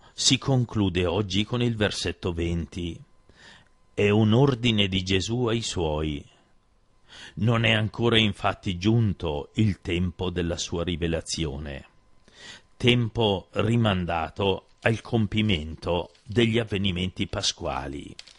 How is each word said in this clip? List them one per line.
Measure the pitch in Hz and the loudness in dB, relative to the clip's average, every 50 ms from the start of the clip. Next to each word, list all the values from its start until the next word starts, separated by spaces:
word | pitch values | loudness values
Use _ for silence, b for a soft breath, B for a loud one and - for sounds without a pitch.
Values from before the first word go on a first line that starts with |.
| b b b | b b b
si | - - - 139 | -2 2 2 2
conclude | 123 - - 135 127 120 - - 110 101 95 85 92 90 | 2 2 2 2 2 2 0 0 0 0 2 2 2 0
oggi | 85 82 98 110 95 92 101 107 | 2 0 0 -2 0 -2 -2 -2
con | - 123 120 | -2 -2 -2
il | 120 120 113 | -2 -2 0
versetto | 107 107 92 - - - 87 85 - - 95 85 | 0 -2 -2 -2 -2 -6 -6 -6 -4 -6 -4 -4
venti. | 85 82 85 85 85 80 - - 95 87 85 80 - - - - _ _ B B B B B B B B B B _ _ _ _ | -2 -2 -2 -2 -4 -4 -6 -8 -8 -8 -8 -8 -12 -18 -20 -20 _ _ B B B B B B B B B B _ _ _ _
È | - 104 101 | 0 2 4
un | 104 107 110 107 107 | 6 6 6 6 6
ordine | 120 143 139 131 113 120 123 113 104 101 98 | 6 6 4 4 2 2 2 2 4 2 2
di | 95 98 92 | 0 -2 0
Gesù | 95 95 95 87 98 117 123 123 | 2 0 0 0 0 -2 -2 0
ai | 113 113 117 | 0 0 -2
suoi. | 110 - - 92 82 78 76 76 78 78 73 71 - - _ _ _ _ _ _ _ _ _ _ _ _ _ _ B B B B B B B | -4 -4 -4 -2 -2 0 0 -2 -2 -2 -4 -6 -10 -14 _ _ _ _ _ _ _ _ _ _ _ _ _ _ B B B B B B B
Non | - 107 117 117 113 117 | 0 2 2 2 4 4
è | 113 | 2
ancora | 113 107 107 101 - - 117 117 113 | 2 2 0 -2 -2 0 2 4 6
infatti | 113 110 104 92 - - 101 92 - - 107 90 | 6 4 4 0 0 -2 -2 -2 -2 -4 -6 -4
giunto | 87 92 107 113 120 113 101 87 - - 82 73 71 69 - _ | 0 2 4 4 4 4 2 0 -2 -4 -4 -4 -6 -8 -6 _
il | - 110 107 87 - | 0 2 2 0 -2
tempo | _ - 87 87 92 90 - - 90 92 | _ -4 -2 -2 -2 -4 -4 -4 -6 -4
della | 87 87 85 82 85 | -2 -2 -2 -2 -4
sua | 78 - - - 87 85 | -4 -6 -6 -4 -4 -2
rivelazione, | 90 87 78 85 82 82 80 - - - - 80 73 65 71 76 71 69 71 - - _ _ _ _ - _ _ B B B B B B B B B _ | -2 -2 -2 -2 -2 -2 -4 -4 -6 -6 -4 -4 -4 -6 -8 -10 -10 -12 -12 -14 -18 _ _ _ _ -20 _ _ B B B B B B B B B _
tempo | _ - 123 123 123 117 107 - 117 113 104 98 90 - _ | _ 2 4 4 4 2 -2 0 0 2 2 2 0 -4 _
rimandato | - - 98 107 117 120 113 107 98 92 90 85 85 82 80 76 - - 101 98 92 - - _ _ _ | -4 -2 0 2 2 2 2 2 2 0 -2 -2 -2 -4 -4 -6 -4 -2 0 0 0 -2 -6 _ _ _
al | - 113 120 104 | -2 0 0 0
compimento | - - - 117 110 95 - 110 107 107 95 78 78 80 78 - - 92 85 87 85 - _ _ _ | -4 -2 0 0 0 0 0 0 0 0 0 -2 -2 -6 -10 -8 -6 -4 -2 -2 -4 -6 _ _ _
degli | - 98 120 117 113 110 117 | -4 0 2 2 2 2 -2
avvenimenti | 113 104 104 95 101 98 87 87 92 90 - - 98 | -2 -2 -4 -2 -2 -2 -2 -2 -4 -4 -4 -6 -6
pasquali. | 87 - - - - - - 87 76 67 65 65 71 71 71 67 - - - - - - | -4 -4 -4 -4 -4 -6 -4 -6 -6 -6 -6 -8 -8 -10 -12 -12 -14 -18 -20 -20 -20 -20